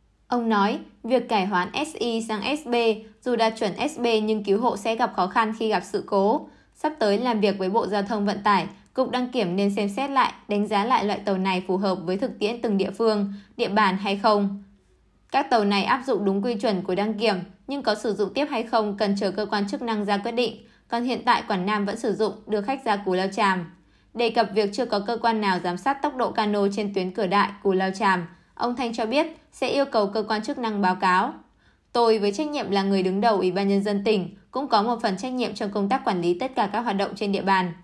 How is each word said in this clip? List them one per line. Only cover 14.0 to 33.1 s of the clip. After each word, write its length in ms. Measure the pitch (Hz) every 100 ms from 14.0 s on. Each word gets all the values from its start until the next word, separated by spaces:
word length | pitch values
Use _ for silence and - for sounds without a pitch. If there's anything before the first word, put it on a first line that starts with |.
| 202 202
không. 460 | 220 208 202 - - _ _ _ _ _ _
Các 180 | 269 277
tàu 160 | 233 202
này 180 | 202
áp 200 | - 254 254
dụng 180 | 214 196
đúng 180 | 196
quy 120 | 247 226
chuẩn 260 | 247 190
của 140 | 190 185
đăng 180 | 208
kiểm, 220 | 202 220 185 165 - -
nhưng 160 | 285
có 120 | 233 220
sử 180 | 233
dụng 200 | 202 196
tiếp 120 | 262 294
hay 140 | 262
không 340 | 226 233 208 202
cần 180 | 208 202
chờ 120 | 208
cơ 140 | 190 208
quan 220 | 208 202
chức 140 | 294
năng 240 | 240 214 202
ra 120 | 202
quyết 140 | 214
định. 340 | 233 240 - - _ _
Còn 160 | 233
hiện 180 | 247 233 -
tại 180 | 233 -
Quảng 180 | 196 185
Nam 200 | 214 202
vẫn 140 | 226
sử 140 | 240 190
dụng 180 | 214 208 -
đưa 140 | 208
khách 240 | 202 269 233
ra 100 | 202
Cù 180 | 196
Lao 140 | 185 190 196
Chàm. 360 | 202 185 165 - _ _ _
Đề 160 | 220 233
cập 200 | 233 208
việc 160 | 202 202
chưa 120 | 202 240
có 140 | 208
cơ 180 | 202 233
quan 200 | 233 220
nào 180 | 202 180
giám 140 | 175 180
sát 240 | 269 277
tốc 140 | 294 262
độ 160 | 226
cano 360 | - 208 208 196 202
trên 180 | 208
tuyến 180 | 196 185
Cửa 160 | 185 190
Đại, 220 | 202 202 -
Cù 80 | 202
Lao 180 | 190 190 190
Chàm, 280 | 208 180 170 - _ -
ông 200 | 247 247
Thanh 180 | 240
cho 120 | 226 220
biết 220 | 269 320 - _
sẽ 180 | - 262
yêu 160 | 277 277
cầu 220 | 226 202
cơ 160 | 214 208
quan 160 | 214
chức 140 | 226 277
năng 240 | 226 208
báo 140 | 185 180
cáo. 380 | 190 185 240 - - _ _ _ _
"Tôi 260 | 240 233 220
với 120 | 202
trách 160 | 202 302
nhiệm 240 | 294 220
là 120 | 196
người 200 | 196 196
đứng 180 | 185